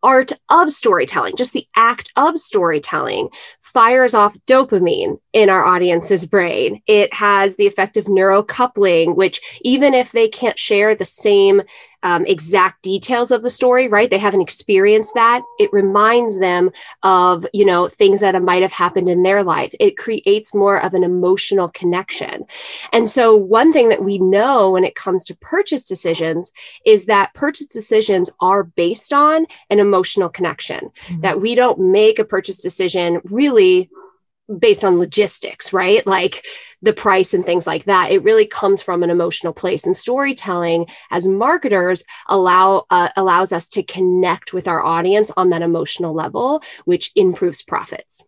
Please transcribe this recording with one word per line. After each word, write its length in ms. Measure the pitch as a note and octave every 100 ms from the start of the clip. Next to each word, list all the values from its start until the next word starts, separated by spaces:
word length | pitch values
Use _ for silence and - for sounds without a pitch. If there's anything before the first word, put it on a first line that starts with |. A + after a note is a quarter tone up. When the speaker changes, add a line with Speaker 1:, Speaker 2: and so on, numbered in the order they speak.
Speaker 1:
art 300 | A#3 C4 C4 - -
of 180 | - E4
storytelling, 680 | D4 A#3+ F3+ B2+ E3 G#2 -
just 180 | B3+
the 120 | - - -
act 360 | A3+ A#3 - -
of 220 | D4 E4
storytelling, 920 | - G#3 F3 D#3 C#3+ D#3 C3 G2+ - - - -
fires 520 | - B3+ A3+ B3+ B3+
off 240 | A#3 G#3 - -
dopamine 720 | C4 C4 G3+ F3 F#2 F2+ - _
in 180 | A3 G#3
our 160 | F#3+ F3
audience's 600 | F3+ F3+ F3 E3+ G3 E3
brain. 520 | G3+ F3 - B2+ - -
It 260 | G#3 G3+
has 420 | - G#3 G3+ G3 F#3+
the 100 | G3+
effect 320 | G3 G3 -
of 80 | G3+
neurocoupling, 1080 | F#3+ F#3+ G3 G#3 - B3 G#3 G3 E3+ E3 F3
which 260 | F#3+ - - -
even 340 | - C4 C#4+ C4
if 160 | B3
they 160 | A#3 A3+
can't 320 | - A#3+ -
share 340 | - G#3 G#3+
the 120 | G#3+ F3+
same, 580 | - - G3+ G3 G3 G3 - - _
um, 220 | F#3 F3 -
exact 560 | F3+ D#3 G3 F#3 -
details 480 | F#3 F#3+ F#3 B3+ A#3+
of 120 | B3
the 60 | A#3
story, 380 | - B3 B3 B3+
right? 220 | G#3 A#3
They 80 | G3
haven't 240 | G#3 F#3+
experienced 720 | F3 - - G3 G3+ G#3+ G#3+ A#3+
that. 260 | A3+ B3 - -
It 140 | G#3
reminds 680 | G3+ G3 G3+ G#3+ A#3+ A#3 G3
them 320 | F#3 F3+ F#3 - - -
of, 460 | - F#3 F3+ F3 F3+
you 100 | G3+ G3
know, 220 | F3 F3+
things 320 | _ G3+ G3
that 200 | G3+ F#3
might 180 | F3+ F3+
have 120 | F#3+
happened 340 | - F3+ F3 F3+
in 140 | F3+
their 180 | F#3 G3
life. 320 | F#3 D#3 C3+ -
It 180 | G3+ -
creates 560 | - A3 - G#3 G#3+
more 240 | G#3 G3+ G3
of 100 | F#3+
an 100 | F#3 F3+
emotional 640 | F3+ F3+ G3 - G3 F3
connection. 720 | - F3 F3 G3 - - - - - - - -
And 180 | A#3 A3+
so 260 | - A3+ G#3+
one 340 | F#3+ A3+ D4+
thing 160 | D#4 A#3
that 160 | -
we 160 | F#3+ G3+
know 520 | F#3 G3 A#3+ C4+ F#3+
when 120 | F#3
it 120 | F#3 -
comes 280 | - F3+ -
to 100 | E3+
purchase 480 | - E4+ G4+ C#4+ -
decisions 680 | F#3 F3 E3 E3 E3 F3+ - - - -
is 200 | G#3 F#3
that 280 | G#3 G3
purchase 340 | - C#4+ D4+ C#4+
decisions 600 | A#3 G#3 A3 G#3+ F#3+ F3+ _
are 240 | F3+ G3+ F3
based 480 | - E3+ A3 -
on 340 | C#4+ D4 D#4+ D#4+ - _
an 100 | G#3
emotional 500 | G3+ F#3+ F#3 - F3+
connection, 640 | - F3 - - - - _ -
Speaker 2:
Mm-hmm. 140 | F3
Speaker 1:
that 180 | F#3 G3
we 140 | G#3 A#3
don't 240 | B3 -
make 400 | F#3 G3 G#3+ G#3+
a 60 | F3
purchase 360 | G3 G3 F#3+
decision 600 | - - F#3 F3+ F3 F3 F3+
really 640 | G#3 C#4+ A#3+ F#3 F#3 F#3 - - _ _ _ _ G3
based 240 | A3+ G3+
on 160 | G3+ F3
logistics, 720 | F3 G3 G#3 - - - -
right? 340 | F#3+ F#3 G#3+ -
Like 400 | F#3+ F3+ - - - - _
the 120 | G3+
price 400 | G#3+ G#3+ F#3+ F#3
and 120 | F3 F3+
things 200 | F3 E3
like 200 | D#3+ G3
that. 260 | F#3+ F3+
It 120 | G3
really 220 | F#3+ A3 G#3+
comes 360 | - G3 G3
from 200 | - F3+
an 60 | F3
emotional 440 | F3 E3+ - E3+
place. 320 | D#3 F#3 D#3+ G3
And 100 | F#3
storytelling 920 | - B3+ C#4 B3+ - F3 E3+ E3 E3+ - -
as 140 | F3+ F3+
marketers 760 | G3 A#3+ F4 C4 G3+ F3+ F#3 - - -
allow, 580 | G3 F#3 F3+ C#4+ D4 -
uh, 200 | F3+ E3+ -
allows 380 | F#3+ E3+ F#3
us 160 | F3 -
to 140 | -
connect 680 | - F3+ F#3 F3+ F3+ E3 -
with 140 | F#3 F3+
our 160 | E3
audience 480 | - E3 F3 G3+ G#3+ -
on 120 | F#3
that 100 | E3+
emotional 520 | E3+ E3 D#3+ - E3+
level, 480 | D#3+ D#3 - B3 D4+ - - -
which 260 | F3+ - -
improves 460 | F#3+ F3 F3+ D3+
profits. 600 | - - - - - -